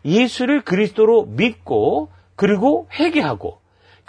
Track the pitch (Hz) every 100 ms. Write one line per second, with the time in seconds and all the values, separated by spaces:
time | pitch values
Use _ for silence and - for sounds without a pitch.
0 | 143 208 247 - 247 285 - 185 214 220
1 | 220 226 110 113 226 - - 113 127 262
2 | 311 _ _ - 185 202 254 311 - -
3 | 330 302 151 107 87 - _ _ _ _